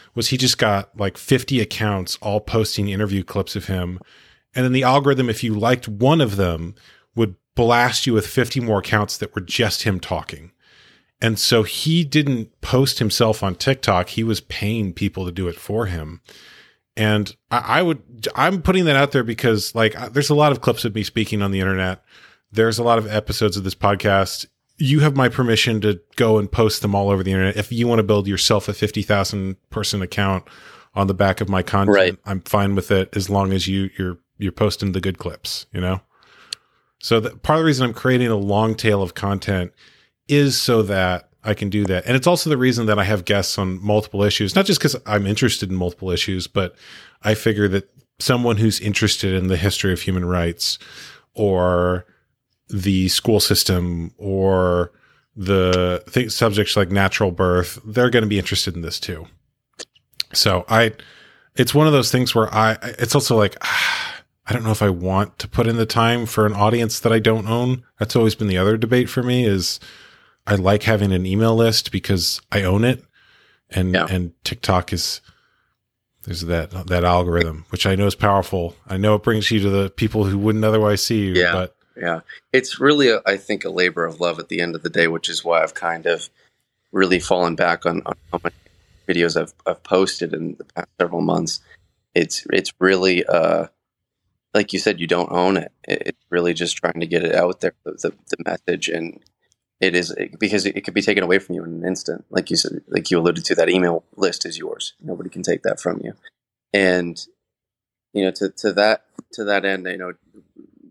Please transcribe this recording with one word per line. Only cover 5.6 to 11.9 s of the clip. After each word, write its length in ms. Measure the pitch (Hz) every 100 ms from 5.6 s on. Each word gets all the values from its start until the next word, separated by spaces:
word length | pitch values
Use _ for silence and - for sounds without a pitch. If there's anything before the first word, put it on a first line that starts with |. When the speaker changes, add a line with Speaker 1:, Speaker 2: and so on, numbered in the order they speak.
| 117 127 117
Speaker 1:
one 320 | 101 127 160
of 160 | 123 101
them, 380 | 92 80 85 - _ _ _
would 220 | - 110 92 _
blast 520 | - 117 120 123 - 131
you 60 |
with 120 | 110 -
fifty 340 | - 117 131
more 200 | 117 101
accounts 360 | - 107 104 -
that 160 | 101
were 60 | 107
just 420 | 90 - 113 -
him 160 | 110 92
talking. 520 | - 80 - 76 82 _ _ _ _ _ _ _
And 180 | 113 107
so 240 | - 117
he 400 | 104 - 156